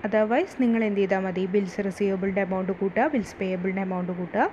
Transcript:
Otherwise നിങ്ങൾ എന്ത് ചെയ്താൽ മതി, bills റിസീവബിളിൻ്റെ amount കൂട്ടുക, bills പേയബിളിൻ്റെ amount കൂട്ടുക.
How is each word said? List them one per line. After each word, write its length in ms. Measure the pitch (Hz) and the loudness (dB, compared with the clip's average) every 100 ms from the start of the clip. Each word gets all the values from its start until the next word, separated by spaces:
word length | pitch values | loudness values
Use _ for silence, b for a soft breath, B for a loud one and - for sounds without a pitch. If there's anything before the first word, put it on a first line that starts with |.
| 220 | 2
Otherwise 480 | 214 214 254 381 - | 2 2 2 0 0
നിങ്ങൾ 180 | 247 226 220 | 2 4 2
എന്ത് 120 | 202 | 2
ചെയ്താൽ 180 | 190 190 190 | 2 2 0
മതി, 180 | 180 185 208 | -2 2 0
bills 280 | 190 190 196 | 0 -4 -4
റിസീവബിളിൻ്റെ 540 | 180 202 190 196 190 190 | 0 0 0 0 0 0
amount 240 | 185 185 190 | 0 -2 -2
കൂട്ടുക, 240 | 196 190 294 285 | 0 2 2 0
bills 200 | 196 - | -4 -6
പേയബിളിൻ്റെ 440 | 190 185 185 190 190 | -4 -2 -2 -2 -2
amount 240 | 180 180 180 | -2 -4 -4
കൂട്ടുക. 260 | 175 208 339 | -2 0 0